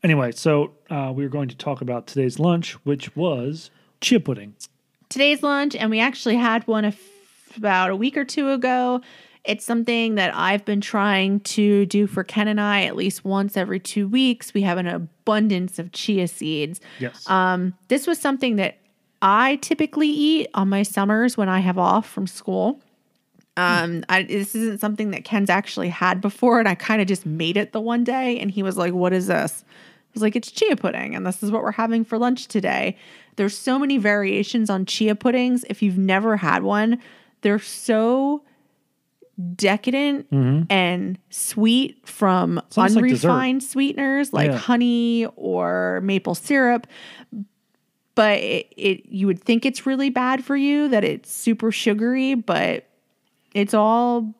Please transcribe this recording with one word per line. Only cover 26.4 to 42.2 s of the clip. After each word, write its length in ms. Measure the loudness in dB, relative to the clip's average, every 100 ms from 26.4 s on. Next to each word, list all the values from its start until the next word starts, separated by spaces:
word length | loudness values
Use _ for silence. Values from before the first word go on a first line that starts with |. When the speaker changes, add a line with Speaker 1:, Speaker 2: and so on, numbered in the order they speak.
| 2 4
Speaker 2:
and 100 | 2
I 60 |
kinda 300 | 0 0 0
just 200 | 2 -2 -2
made 300 | -4 0 0
it 160 | -2
the 80 | -4
one 220 | -4 -2
day, 360 | 0 0 -2 -2
and 100 | -4
he 120 | -4
was 120 | -4 -2
like, 180 | -2
"What 180 | 0 0
is 140 | 0 0
this?" 360 | 0 -2 -6 _
I 440 | -20 -20 _ _
was 80 | -2
like, 140 | -2 -2
"It's 140 | -6
chia 240 | -2 0 2
pudding, 380 | -2 -4 -6
and 120 | -6 -6
this 160 | -6
is 80 | -4
what 120 | -2
we're 100 | -2
having 300 | -2 0 0
for 120 | -2 -2
lunch 300 | 0 -2 -4
today." 480 | -4 -2 -2 -2 -6 -16 -20 -20 -4
There's 200 | -4 -2
so 220 | -2 -2
many 200 | 0 0
variations 720 | 2 2 0 -2 -2 -2 0
on 160 | -2 -2
chia 280 | 0 0
puddings. 500 | 2 0 0 0 -2 -4
If 140 | -2
you've 160 | 0 2
never 400 | 2 2 2 0
had 240 | 2 0
one, 360 | 2 0 2 0 -4 -20 _ _
they're 160 | 0 0
so 840 | -2 -12 0 2 2 2 2 -2 _ _ _ _ _ _ _ _ -20 -10 -10 0
decadent 720 | 2 2 0 0 0 -2 -2
Speaker 1:
Mm-hmm. 340 | 2 2 2 2
Speaker 2:
and 480 | 2 2 0 -4 -8 _
sweet 760 | -10 -8 0 2 4 0 -6 -20
from 520 | 0